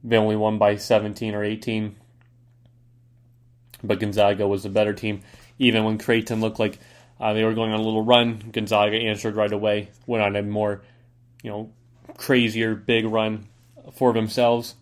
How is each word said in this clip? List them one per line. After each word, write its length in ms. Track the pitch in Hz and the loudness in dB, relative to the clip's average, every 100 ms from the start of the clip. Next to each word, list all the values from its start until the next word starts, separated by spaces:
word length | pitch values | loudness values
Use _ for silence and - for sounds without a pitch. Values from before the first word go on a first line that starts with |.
They 140 | 113 113 | 4 4
only 180 | 107 107 | 4 2
won 220 | 107 107 | 0 4
by 180 | 104 104 | 2 2
seventeen 580 | - 110 107 101 110 | 2 2 2 -6 -6
or 100 | 104 | -4
eighteen. 520 | 104 107 - 110 107 101 _ _ _ _ _ _ _ _ _ _ _ _ _ _ _ _ _ - | -4 -4 -4 -4 -4 -10 _ _ _ _ _ _ _ _ _ _ _ _ _ _ _ _ _ -14
But 200 | 101 101 | -4 -2
Gonzaga 440 | 107 101 101 101 101 | -2 4 4 4 0
was 180 | 98 | 0
the 60 | 98 | -2
better 240 | 104 107 | 0 0
team. 280 | 101 110 101 - - - _ | -2 -6 -8 -12 -20 -20 _
Even 280 | 127 110 110 | 2 4 0
when 120 | 107 | -2
Creighton 440 | - 113 104 110 | 0 0 0 -4
looked 180 | 110 110 | -4 -2
like, 200 | 107 - - - _ _ | -4 -4 -20 -20 _ _
uh, 100 | 110 | -4
they 140 | 107 110 | 0 0
were 80 | |
going 180 | 110 113 | 0 -2
on 80 | 107 | -2
a 40 | |
little 200 | 110 110 | -2 -2
run, 460 | 110 123 117 110 113 | 4 4 4 -4 -8
Gonzaga 460 | 113 104 107 104 110 | -6 0 2 2 0
answered 380 | 113 104 113 107 | -2 -4 -4 -2
right 160 | 104 | -2
away, 400 | 104 107 104 98 _ - | 0 -2 -2 -6 _ -6
went 180 | 117 | -2
on 120 | 104 101 | 0 -2
a 80 | |
more, 380 | 104 104 104 101 - _ _ _ _ _ | -4 -2 -2 -4 -12 _ _ _ _ _
you 80 | - | -12
know, 220 | 104 110 _ _ _ - - | -12 -14 _ _ _ -20 -16
crazier 580 | - 131 117 110 113 104 | 0 2 2 0 -2 -4
big 300 | 95 117 110 | 0 0 0
run 420 | 110 110 107 101 _ _ - - | -2 -2 -4 -12 _ _ -20 -20
for 180 | - 127 | 0 2
themselves. 640 | 113 110 117 120 117 120 - | 2 -2 2 2 2 -4 -18